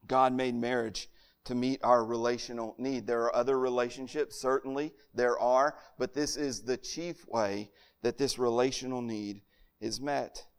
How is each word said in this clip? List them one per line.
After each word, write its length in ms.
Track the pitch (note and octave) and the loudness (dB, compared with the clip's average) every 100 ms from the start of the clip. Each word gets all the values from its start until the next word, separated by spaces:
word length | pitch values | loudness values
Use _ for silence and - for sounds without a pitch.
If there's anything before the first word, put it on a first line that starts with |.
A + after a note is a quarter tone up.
| - | 2
God 260 | C3 C3 | 4 4
made 220 | B2+ C3 A#2+ | 4 0 0
marriage 540 | A#2 B2 A2+ G2+ - - _ _ - | 0 0 -2 -6 -12 -20 _ _ -6
to 100 | B2 | -2
meet 240 | B2+ C3+ | 0 0
our 200 | A2+ B2 | 6 6
relational 720 | A2+ A#2 A#2 A#2+ A#2+ A#2 A2+ - | 6 0 0 -2 -4 -6 -8 -6
need. 260 | B2+ C3 G#2+ | -4 -4 -2
There 160 | A#2+ | 0
are 140 | A#2 - | 2 2
other 240 | B2 C3+ | 2 2
relationships, 800 | B2+ B2 B2 B2+ C3 D3+ C#3+ - | 2 0 -2 -4 -8 -4 -4 -2
certainly 540 | C3 C3+ C3+ C3+ D3+ - _ | 0 0 0 -6 -6 -8 _
there 260 | - B2 A#2 | 0 2 2
are, 360 | A#2+ B2+ C#3+ - - - | 4 4 4 0 -18 -6
but 140 | E3+ | -4
this 240 | C#3+ D3 C#3 | -2 -4 -2
is 260 | C#3+ A2 | -4 -4
the 140 | G#2+ B2 | -4 -4
chief 500 | - - E3+ E3 - | -4 -8 -8 -10 -4
way 420 | A2+ G#2 G2+ G#2+ _ - _ | 0 0 -2 -8 _ -20 _
that 160 | A#2 A#2+ | -4 0
this 220 | C#3 - | -2 2
relational 600 | B2 A#2 B2+ B2+ B2+ B2+ | 2 4 2 0 -4 -4
need 400 | A#2+ G#2+ G#2 G2+ _ _ _ _ | -4 -6 -6 -10 _ _ _ _
is 220 | A2+ A2 | -8 -6
met. 420 | C3+ C#3 A#2+ - - | -2 -2 -4 -10 -20